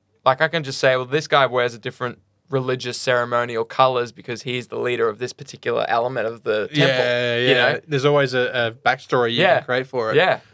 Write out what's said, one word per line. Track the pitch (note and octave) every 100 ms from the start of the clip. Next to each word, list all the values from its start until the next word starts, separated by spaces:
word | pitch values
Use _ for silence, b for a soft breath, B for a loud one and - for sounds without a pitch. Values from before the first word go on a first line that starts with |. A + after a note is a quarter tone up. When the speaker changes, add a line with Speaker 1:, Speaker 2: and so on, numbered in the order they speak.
| _ _
Speaker 1:
Like, | - C3
I | D#3
can | E3
just | C3+ C3+
say, | C3+ C3
"Well, |
this | B2+ C#3+ D#3
guy | D3 C3
wears | B2 B2
a | A#2
different | B2+ - B2 - _ _ _
religious | C3+ B2+ B2+ B2 B2+
ceremonial | - B2 A#2+ A#2+ A#2+ A2+
colors | A2+ - C3 B2+ A#2+
because | - - A#2
he's | B2+ B2 A2+
the | A#2
leader | A#2+ A#2+ A#2
of | G#2+
this | B2
particular | - C3+ A2+ A#2+ A#2 G#2+
element | A#2 B2 C3 A2
of | A#2
the | A#2 G#2+ G#2
temple." | D3+
Speaker 2:
Yeah, | C#3 B2+ B2 B2 B2 A#2+
yeah. | B2
Speaker 1:
You |
know? | B2+ B2+ D3 -
Speaker 2:
There's | C#3+
always | C#3+ D3 C#3
a, | B2+ B2+ B2+ A#2
a |
backstory | A2+ A#2+ C3 - C3 A#2
you | A#2+
Speaker 1:
Yeah. | F#3 D3
Speaker 2:
can | -
create | B2 C3
for | B2 A2
it. | C3+
Speaker 1:
Yeah. | F3+ C3 b